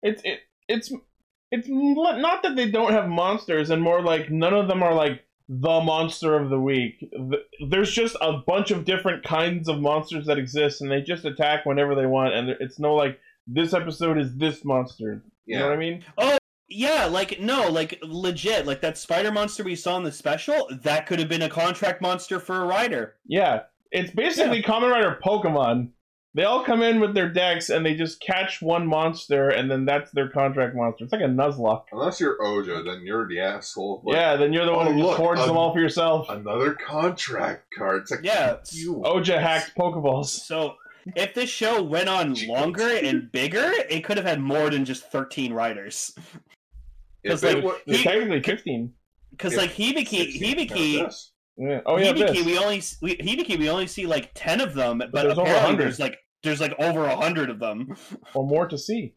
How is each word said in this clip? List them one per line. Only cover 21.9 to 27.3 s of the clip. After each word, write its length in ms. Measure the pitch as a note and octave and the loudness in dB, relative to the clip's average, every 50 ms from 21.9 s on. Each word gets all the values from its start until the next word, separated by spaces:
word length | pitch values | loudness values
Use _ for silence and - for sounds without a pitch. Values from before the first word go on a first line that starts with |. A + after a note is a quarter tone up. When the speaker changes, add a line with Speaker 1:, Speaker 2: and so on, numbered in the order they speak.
| F3+ - F#3 | -2 0 -2
Speaker 3:
monster 380 | F3+ F3+ F3+ F3+ - F#3+ F3+ | -2 -2 -2 -4 -6 -6 -6
for 160 | F3 - F#3 F#3 F3+ | -4 -4 -4 -2 0
a 40 | |
rider. 480 | F3 F#3 G3 A#3 B3 G3 C3 A2+ - _ _ _ | 0 0 2 0 0 0 -4 -4 -6 _ _ _
Speaker 1:
Yeah. 340 | - D3+ F#3 G3+ D#3+ B2 - - - _ _ _ _ - | -2 0 2 4 4 2 0 -2 -8 _ _ _ _ -4
It's 180 | F3+ F#3 - - | -4 -4 -2 -2
basically 440 | - B3 E4+ E4 - E4 C#4 A#3+ A3+ | -2 0 0 2 2 2 2 2 0
Speaker 3:
Yeah. 60 | G3+ | 0
Speaker 1:
Kamen 240 | - A3 A3+ A#3+ B3 | 0 0 2 4 4
Rider 300 | B3 A#3+ A3 F#3 C#3+ - - | 4 4 4 2 0 0 0
Pokemon. 680 | F#3 G#3 G#3 - E3+ D#3 C#3+ C3+ A#2 A#2 B2 B2 B2 _ _ _ _ _ _ _ _ _ | 0 0 2 2 2 2 2 2 2 2 0 0 -4 _ _ _ _ _ _ _ _ _
They 60 | C#3+ E3+ | 0 2
all 220 | G3+ A#3+ B3+ B3+ | 2 2 2 2
come 180 | C4 A#3+ A3+ A#3 | 2 2 4 4
in 160 | A#3 A3+ A3 | 4 6 4
with 160 | G#3+ G3+ G3+ | 4 4 4
their 140 | G3+ F3+ | 2 0
decks, 420 | E3+ | 2